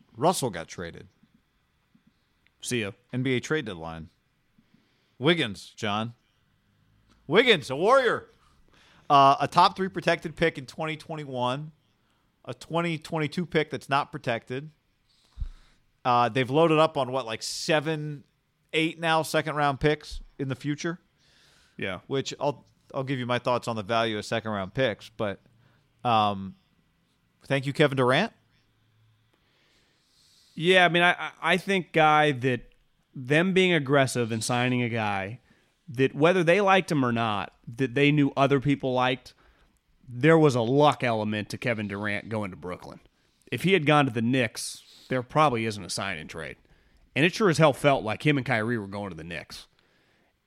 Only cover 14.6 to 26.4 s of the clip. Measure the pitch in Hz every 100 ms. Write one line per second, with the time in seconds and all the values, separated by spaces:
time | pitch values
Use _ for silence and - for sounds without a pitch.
14.6 | 151 _ _ _ _ _ _ - - -
15.6 | _ _ _ _ 127 120 120 131 123 147
16.6 | 165 156 156 147 123 131 113 110 - -
17.6 | - 156 151 156 151 147 - _ _ _
18.6 | _ 156 160 160 165 160 151 156 151 147
19.6 | 143 135 151 151 - - - - 135 131
20.6 | 143 147 170 175 _ _ _ _ _ _
21.6 | _ - 101 90 - 135 131 - 147 143
22.6 | _ _ - 135 131 135 120 123 131 120
23.6 | 120 113 98 113 113 107 - 113 110 101
24.6 | 92 131 127 98 - - 107 92 _ _
25.6 | _ _ _ _ 123 113 104 98